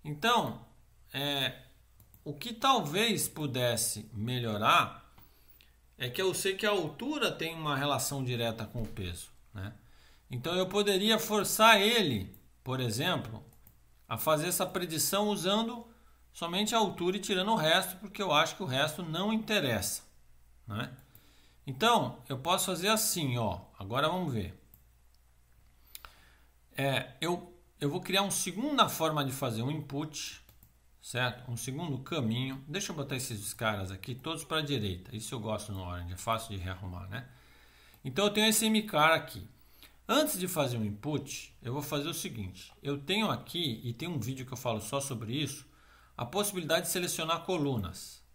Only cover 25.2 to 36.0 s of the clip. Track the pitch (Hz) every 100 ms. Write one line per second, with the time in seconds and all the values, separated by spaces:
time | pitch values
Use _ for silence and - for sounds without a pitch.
25.2 | _ _ _ - - - - - - -
26.2 | - - - _ _ - 139 127 - -
27.2 | 160 175 - - - _ 143 175 180 190
28.2 | 196 - 185 180 285 277 202 - 160 151
29.2 | 139 127 127 110 123 156 123 139 151 -
30.2 | - - - - - _ _ - - 120
31.2 | 123 117 - 120 - 135 175 131 - 170
32.2 | 110 117 135 135 143 180 196 160 143 131
33.2 | - 107 - - 110 101 92 95 - 120
34.2 | 160 156 - 156 147 139 104 90 - 110
35.2 | - 127 107 107 - 98 90 87